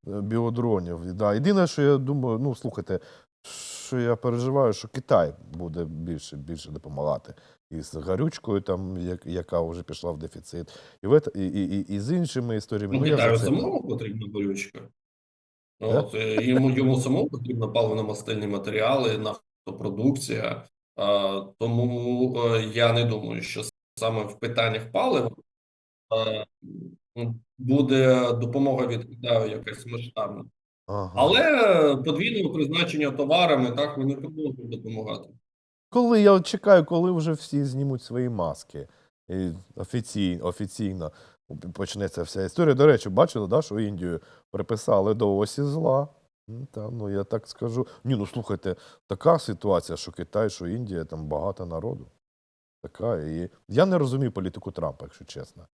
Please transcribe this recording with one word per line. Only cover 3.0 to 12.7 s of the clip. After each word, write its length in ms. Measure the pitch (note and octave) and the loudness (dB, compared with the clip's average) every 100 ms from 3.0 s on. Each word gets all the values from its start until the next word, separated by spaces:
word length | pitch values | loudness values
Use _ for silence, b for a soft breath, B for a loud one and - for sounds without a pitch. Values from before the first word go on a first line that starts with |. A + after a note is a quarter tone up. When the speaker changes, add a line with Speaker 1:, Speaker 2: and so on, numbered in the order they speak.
| B B B _ - - - - - | B B B _ -18 -16 -14 -14 -6
Speaker 1:
що 120 | B2+ | -2
я 160 | A#2+ A#2 | 0 0
переживаю, 580 | B2+ A#2+ B2+ C#3 B2 | 0 -2 0 4 2
що 140 | G2+ A2+ | 2 -6
Китай 460 | - - A2 D#2 D2 - | -10 4 4 4 -2 -16
буде 320 | E2 E2+ D#2+ D#2+ | -10 -8 -6 -6
більше, 520 | D#2 E2 D#2 - D2 | -6 -8 -8 -10 -14
більше 340 | C#2 D#2+ D#2 | -12 -12 -12
допомагати. 640 | D2 D2+ C#2 D2 C2 - - b b _ | -14 -10 -4 -2 -2 -6 -20 b b _
І 100 | D#2+ | -12
з 140 | D2 D#2+ | -10 -10
гарючкою, 680 | D#2 F#2 D#3+ - - G2+ | -4 -2 -2 -4 -4 -4
там, 360 | G2 F#2 F#2+ F#2 | -2 -4 -4 -6
як-, 280 | F2+ F2+ - | -6 -8 -6
яка 360 | F2+ E2 F2 | -8 -2 -2
вже 220 | E2 F2 | -2 -6
пішла 280 | E2+ D#2+ F2 | -10 -8 -8
в 60 | D2+ | -8
дефіцит, 640 | E2 - - E2+ E2 B B B | -10 -14 -14 -12 -12 B B B
і 40 | G2 | 4
в 60 | |
ет-, 180 | D3+ D3+ G2 | 4 4 -4
і, 100 | F#2+ | -2
і, 320 | G2+ F#2 G2+ | -2 -2 -2
і, 160 | G2 G2+ | -4 -6
і 40 | |
з 120 | A2 | -2
іншими 440 | F3 E3 C3 A#2+ A2 | -2 -2 -4 -4 -4
історіями. 380 | - | -4